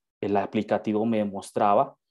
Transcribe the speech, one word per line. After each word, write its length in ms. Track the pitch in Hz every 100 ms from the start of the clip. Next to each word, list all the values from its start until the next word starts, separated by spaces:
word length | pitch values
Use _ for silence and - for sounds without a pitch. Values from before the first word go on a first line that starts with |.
| _ _
el 160 | 101 98
aplicativo 680 | 98 110 104 104 110 107 113
me 180 | 110
mostraba 720 | 104 98 - 117 107 104 147 - _